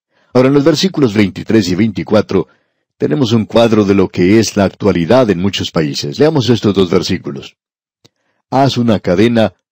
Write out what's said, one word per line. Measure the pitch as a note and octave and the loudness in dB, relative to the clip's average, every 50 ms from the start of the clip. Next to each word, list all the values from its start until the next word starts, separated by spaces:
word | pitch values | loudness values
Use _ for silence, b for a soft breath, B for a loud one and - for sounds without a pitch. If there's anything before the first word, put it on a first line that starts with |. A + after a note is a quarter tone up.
| _ _ _ _ _ _ - | _ _ _ _ _ _ 0
Ahora, | B2 B2+ C3 | 2 2 4
en | C#3+ | 2
los | C#3+ C#3 | 2 2
versículos | D#3+ D#3 - - E3 - D#3+ C#3 A2+ G2 | 2 2 0 -2 -4 0 0 0 0 2
veintitrés | A2 G#2 F#2 - - - - G#2 A2+ G2+ F#2 | 0 0 0 -2 -6 -4 0 0 0 2 0
y | F#2 | 0
veinticuatro, | E2+ A2+ A2+ G2 F2 D2+ - A2 G#2 F#2+ - - F#2 D#2 - _ _ _ _ _ _ _ _ _ _ | -2 -2 -2 -2 -6 -4 -2 0 0 0 0 -2 -4 -4 -4 _ _ _ _ _ _ _ _ _ _
tenemos | C3 C#3 D3 D3+ C3+ G2+ | -6 -4 -2 -2 -2 0
un | A#2 A2+ G2+ | 0 -2 -2
cuadro | - - A2+ A#2 A2+ A2 G#2+ G#2 | 0 2 2 2 4 2 2 2
de | F#2+ G2 | 2 2
lo | G2 F#2 F2+ | 0 0 -2
que | - F#2+ F2+ F#2 G#2+ A2+ | -2 -2 0 2 2 2
es | G#2+ - - | 2 0 0
la | G#2 G2 | -2 -2
actualidad | F2+ - - G#2 G2 F2+ F2 E2+ D#2 A#2+ C3 B2+ G#2 | -2 -2 -2 -2 -2 0 0 0 2 2 2 2 2
en | F#2 E2+ | 0 -2
muchos | F#2 G2+ - - F2 - | -2 -4 -4 -6 -8 -6
países. | - F2 D#2+ D2 - - - C#2+ C#2 - | -4 -4 -4 -4 -6 -8 -10 -8 -2 0
Leamos | C#3 D#3 D#3+ C#3+ A2 B2+ | 0 0 0 0 0 0
estos | A#2+ G#2+ - A2 F#2 | 0 0 0 0 0
dos | G2 F#2+ E2 | 0 0 0
versículos. | F#2+ F2+ E2 - F#2+ E2+ - - C#2+ - - - - _ _ _ _ _ _ _ _ _ _ _ _ _ _ _ _ _ _ _ | 0 -2 -2 -2 -4 -6 -6 -10 -12 -12 -16 -18 -20 _ _ _ _ _ _ _ _ _ _ _ _ _ _ _ _ _ _ _
"Haz | B2+ C3 C#3 B2+ - | 0 0 0 0 0
una | B2 A#2+ A#2 G#2+ F2+ | 0 0 0 0 0
cadena, | - F#2+ F2 F2+ A2 A#2+ A#2+ A2+ A2 F#2+ - _ _ _ | 0 0 2 2 2 2 2 2 0 0 -2 _ _ _